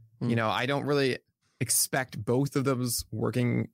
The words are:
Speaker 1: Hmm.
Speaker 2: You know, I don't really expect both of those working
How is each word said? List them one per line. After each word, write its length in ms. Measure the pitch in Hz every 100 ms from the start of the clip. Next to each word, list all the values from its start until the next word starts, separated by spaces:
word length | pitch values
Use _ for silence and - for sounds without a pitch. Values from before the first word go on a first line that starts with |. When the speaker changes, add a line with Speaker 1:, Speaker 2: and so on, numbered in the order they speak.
| - _
Speaker 1:
Hmm. 100 | 120
Speaker 2:
You 60 | 117
know, 140 | 110
I 160 | 95 127
don't 200 | 143 127
really 340 | 143 135 123 - _ _ _
expect 640 | 120 - - 143 127 -
both 320 | 107 123 143 143
of 80 |
those 420 | 131 127 123 - -
working 560 | 110 117 117 123 120 113